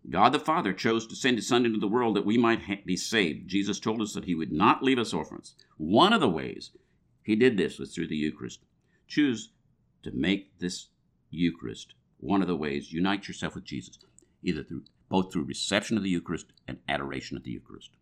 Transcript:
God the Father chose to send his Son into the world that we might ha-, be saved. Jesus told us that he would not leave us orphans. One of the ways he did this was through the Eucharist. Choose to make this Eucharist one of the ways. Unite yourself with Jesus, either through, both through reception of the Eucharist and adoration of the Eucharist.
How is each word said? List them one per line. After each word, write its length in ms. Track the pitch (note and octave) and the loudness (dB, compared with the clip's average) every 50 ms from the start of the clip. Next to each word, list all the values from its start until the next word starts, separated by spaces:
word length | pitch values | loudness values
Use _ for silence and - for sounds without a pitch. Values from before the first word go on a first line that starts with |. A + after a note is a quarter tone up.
| _ - | _ -4
God 220 | B1+ F2+ G#2+ B2 | 4 6 6 6
the 80 | C#3 C#3+ | 6 4
Father 320 | - - D#3 F3 - G2+ | 0 0 0 2 0 0
chose 340 | F2+ - - A#2 A2+ A2+ A2 | -2 0 0 2 2 2 -2
to 80 | - - | -6 -10
send 200 | - - C3 B2 | 0 2 2 2
his 120 | G#2+ F#2+ - | 2 2 2
Son 160 | B2+ B2 B2 | 2 4 4
into 140 | A#2 G#2+ G#2+ | 4 2 2
the 60 | A2 G2 | 0 0
world 260 | G2+ B2+ B2 A2+ G2+ | 2 2 2 2 2
that 100 | G2+ G2+ | 2 2
we 120 | G2+ A2 | 4 4
might 240 | A#2+ A#2+ A2+ A2+ G#2 | 4 6 4 2 0
ha-, 140 | - - - - - | -2 -6 -8 -6 -2
be 100 | - F#2 | -4 -4
saved. 540 | F2 - - - A2+ F#2+ D#2+ C#2+ - - F2 | -2 -2 0 2 2 2 2 0 -6 -8 -2
Jesus 280 | F#2 G2+ G2 G#2+ G2 | -2 0 0 0 -2
told 240 | - - A2+ A2 A#2 | -2 -2 -2 -2 -2
us 120 | G#2+ G#2 - | -4 -4 -4
that 100 | G2+ - | -8 -4
he 120 | F#2 F2 | -2 -2
would 180 | D#2+ D#2+ - - | -2 -2 -2 0
not 300 | D2+ G2 B2+ D3+ - C#3 | 2 4 4 4 4 2
leave 160 | C3 C3+ A#2+ | 2 2 2
us 140 | A2 - G#2 | 0 -2 -2
orphans. 400 | E2 D2 - - - - - _ _ _ _ _ | -4 -6 -6 -12 -16 -16 -20 _ _ _ _ _
One 380 | - D#2 D#2 G2 B2 E3+ G3+ A#3 | -8 -2 4 6 6 6 6 6
of 80 | G#3+ | 4
the 80 | D#3 G#2+ | 4 2
ways 420 | E2 D2+ C2 A#1+ G1+ - - - _ - _ _ _ _ _ _ _ _ _ | 2 0 -6 -8 -10 -12 -16 -18 _ -20 _ _ _ _ _ _ _ _ _
he 120 | - A2 | 0 2
did 220 | G#2+ B2 C3 A2+ | 4 4 4 4
this 200 | F#2 E2 C#2 - | 4 0 0 -2
was 160 | - C#2 C2+ - | -8 -12 -10 -6
through 140 | E2+ E2+ | -6 -6
the 80 | D#2 - | -4 -2
Eucharist. 460 | D2+ D2 D2+ C#2 - B1+ A#1+ - - _ _ _ _ _ _ _ _ _ | -2 -2 -2 -4 -4 -12 -12 -12 -14 _ _ _ _ _ _ _ _ _
Choose 440 | _ - D3+ D3 C#3 A#2 A2 - - _ _ _ _ _ _ _ _ _ _ - | _ 2 2 2 2 2 -2 -6 -14 _ _ _ _ _ _ _ _ _ _ -14
to 80 | - | -8
make 480 | B1 - D2 F2+ G2+ G2 - _ _ _ | -4 0 2 2 2 0 -2 _ _ _
this 280 | F2+ F2+ F2+ - - _ _ _ _ _ _ _ _ _ | -6 -6 -6 -8 -14 _ _ _ _ _ _ _ _ _
Eucharist 640 | - E2 F2 E2+ - - - A1 A1+ - - _ - _ _ _ _ _ | -4 0 0 0 0 -2 -10 -12 -10 -12 -16 _ -20 _ _ _ _ _
one 220 | - C2+ G2 G2 | -4 0 0 0
of 60 | F#2 | 2
the 80 | E2+ F2 | 0 0
ways. 360 | D2+ D2+ D2 C#2 D2 C#2 - | -2 -2 -4 -4 -4 -6 -6
Unite 360 | D#2+ E2 F#2 G2 G2+ G2 - | -2 -2 0 0 0 -2 -6
yourself 260 | - F2+ - F#2+ D#2+ - | -12 -10 -8 -8 -8 -8
with 100 | - - | -10 -12
Jesus, 360 | - D2 B1+ - - - _ _ _ _ - _ _ _ _ | -10 -10 -10 -10 -12 -20 _ _ _ _ -20 _ _ _ _
either 220 | - F2+ E2 D2+ C2+ | -4 -4 -4 -4 -6
through, 180 | - D#2+ C2 - - _ _ _ | -8 -12 -12 -12 -14 _ _ _
both 240 | _ - F#2+ F#2 - | _ 0 0 0 0
through 120 | - F2 C#2+ | -2 -4 -4
reception 540 | C2 C#2 - - - G2 G#2 - - A#2 | -4 -6 -6 -4 0 0 -2 0 0 -2
of 60 | G#2+ F#2+ | -2 0
the 60 | G2 | 0
Eucharist 380 | F2+ F2 - - E2+ D2 - _ _ _ _ | -2 -2 -2 -4 -8 -8 -8 _ _ _ _
and 120 | - C2 - _ - | -14 -14 -12 _ -4
adoration 480 | C#2+ C#2 C#2 C#2 C#2 C2 - - C#2 | -4 -4 -4 -6 -8 -8 -8 -8 -10
of 60 | A#1+ - | -10 -8
the 80 | C2 | -10
Eucharist. 400 | A#1 G#1+ - - - - - - _ _ | -12 -12 -12 -18 -20 -20 -20 -20 _ _